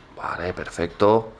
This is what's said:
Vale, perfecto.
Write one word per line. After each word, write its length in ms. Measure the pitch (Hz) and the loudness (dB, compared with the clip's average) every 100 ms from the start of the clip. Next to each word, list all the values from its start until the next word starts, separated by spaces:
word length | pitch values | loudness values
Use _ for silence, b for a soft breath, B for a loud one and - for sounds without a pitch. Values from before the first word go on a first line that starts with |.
| - - | -20 -14
Vale, 360 | - - 87 | -10 -6 -6
perfecto. 720 | 87 76 - 85 - 104 113 113 B | -8 -8 -6 -6 2 4 4 2 B